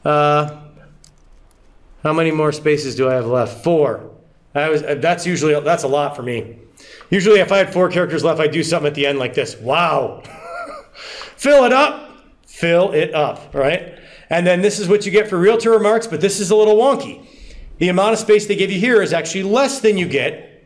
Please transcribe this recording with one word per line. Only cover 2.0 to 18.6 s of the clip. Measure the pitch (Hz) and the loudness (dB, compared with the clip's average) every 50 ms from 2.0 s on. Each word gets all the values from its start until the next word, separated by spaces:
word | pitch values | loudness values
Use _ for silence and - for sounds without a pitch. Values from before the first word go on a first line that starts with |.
how | - 151 | -4 -2
many | 156 160 165 160 | -2 0 0 0
more | 156 156 156 151 | 0 0 0 -2
spaces | 147 151 - 156 151 147 151 135 113 | -2 0 0 0 0 0 -2 -6 -4
do | 120 135 131 | -2 0 0
I | 131 | 0
have | 127 117 | -2 -2
left? | 117 123 127 117 107 110 - | -2 -2 -2 -2 -4 -6 -6
Four. | - 165 170 156 147 127 107 92 - - - - _ _ _ _ _ _ _ | -2 0 2 2 2 0 -2 -6 -12 -18 -20 -20 _ _ _ _ _ _ _
I | 143 147 156 | -4 -2 0
was, | 156 151 | -2 -2
that's | 151 143 147 127 135 165 175 170 170 | -2 -4 -6 -2 0 -2 -2 -2 -2
usually, | 175 175 139 143 156 147 147 | -4 -4 -2 0 0 0 0
that's | 143 143 170 - - | 0 0 -2 0 0
a | 131 | -2
lot | 135 147 143 139 139 | -2 -2 -2 -4 -6
for | - | -8
me. | 123 123 120 113 104 110 110 - - - _ - - - - - - _ | -8 -8 -8 -8 -8 -10 -16 -20 -20 -20 _ -20 -20 -20 -20 -20 -6 _
Usually | 180 202 175 - 208 202 | -2 0 4 4 4 4
if | 180 - | 4 2
I | 196 196 | 2 2
had | 185 - | 2 0
four | - 175 185 175 | 0 0 0 0
characters | - 175 180 170 160 147 | 0 -2 -2 -2 -2 -2
left, | - 165 156 151 | 0 0 0 0
I'd | 160 147 | -2 -2
do | 127 165 | -2 -2
something | 151 160 165 165 147 147 | -2 -2 -2 -2 -2 -4
at | 147 | -2
the | 147 139 | -2 -2
end | 139 143 139 | -2 -2 -2
like | 127 123 | -4 -4
this. | - 151 123 - - | -4 -4 -4 -4 -10
Wow. | 107 110 120 147 165 175 165 147 139 127 110 - - - - - - - 679 679 698 679 - 622 605 | -10 -4 -2 0 0 0 0 0 -2 -2 -4 -8 -12 -20 -20 -20 -20 -18 -14 -14 -14 -14 -14 -16 -18
<laughs> | - _ - - - - - - - - - | -20 _ -20 -20 -18 -18 -16 -18 -18 -20 -16
Fill | - - 269 294 277 254 | -4 2 4 6 6 6
it | 247 | 6
up. | 254 262 294 285 - - - - - - _ - - _ _ | 4 2 2 0 -2 -8 -16 -20 -20 -20 _ -20 -20 _ _
Fill | - - - - 170 170 175 185 196 | -20 -10 -4 0 2 4 4 2 2
it | - 151 165 160 156 | 0 -2 -2 0 0
up, | 156 147 123 - - - - - | -2 -2 -2 -4 -10 -16 -10 -4
right? | 143 135 139 165 185 - - - - - - - - - _ | -2 0 0 -2 -2 -8 -12 -20 -20 -20 -20 -20 -20 -8 _
And | 160 170 175 | -2 0 2
then | 180 180 180 | 2 2 2
this | 190 208 202 208 | 2 0 0 -2
is | 202 170 | 0 2
what | 208 208 - | 2 2 2
you | 196 | 2
get | 180 208 214 208 | 2 2 2 2
for | 190 175 | -2 2
realtor | 175 202 233 226 220 226 | 2 4 2 2 2 2
remarks, | 226 214 202 208 220 233 226 | 2 4 4 2 2 0 -2
but | 226 165 156 | -4 -4 -2
this | 170 196 190 190 | -2 -2 -2 -2
is | 208 170 | 0 2
a | 214 | 4
little | 214 214 214 214 | 4 6 6 4
wonky. | 214 240 277 254 - - - - - - - - - - - - - - - - - | 4 4 2 2 0 -4 -10 -14 -18 -20 -20 -20 -20 -20 -20 -20 -20 -20 -20 -4 -2
The | 160 180 | 0 0
amount | 180 180 196 214 | 2 2 2 2
of | 226 220 | 0 0
space | 220 - 214 208 208 | 4 4 4 4 4
they | 208 202 | 0 -2
give | - | -2